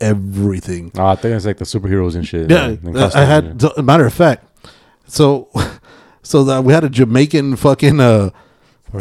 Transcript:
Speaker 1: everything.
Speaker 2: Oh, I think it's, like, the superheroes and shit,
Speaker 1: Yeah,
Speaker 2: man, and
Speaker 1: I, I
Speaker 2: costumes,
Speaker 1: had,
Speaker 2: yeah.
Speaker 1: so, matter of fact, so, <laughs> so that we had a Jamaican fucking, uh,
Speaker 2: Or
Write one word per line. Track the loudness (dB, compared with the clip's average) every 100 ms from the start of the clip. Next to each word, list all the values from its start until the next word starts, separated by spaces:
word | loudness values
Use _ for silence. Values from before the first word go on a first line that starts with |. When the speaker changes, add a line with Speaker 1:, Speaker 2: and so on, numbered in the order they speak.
Speaker 1:
everything. | -2 -2 -4 -4 -4 -4 -8 -12 -10 -2
Speaker 2:
Oh, | 0
I |
think | 0 -2 -4
it's, |
like, | -6 -8
the | -6
superheroes | -6 -2 -2 -2
and | -4 -6
shit, | -4 0
Speaker 1:
Yeah, | 0 0
Speaker 2:
man, | -6
and | -6 -2
Speaker 1:
I, |
I |
Speaker 2:
costumes, | 0 2 2
Speaker 1:
had, | 2 0 -2
Speaker 2:
yeah. | -2 0
Speaker 1:
so, |
matter | 2 4 2
of |
fact, | 2 0 0 _ _ -20 _ _ _ -10
so, | 0 2 0 -4 -6 -6 -10 _
<laughs> | -20 _ _
so | -2 0
that | 2 2
we | 4
had | 2
a | 2
Jamaican | 0 2 2 2 0 -2 0
fucking, | 0 2 2 4
uh, | 4 4 0 -6 _ _ _ _ -16
Speaker 2:
Or | -2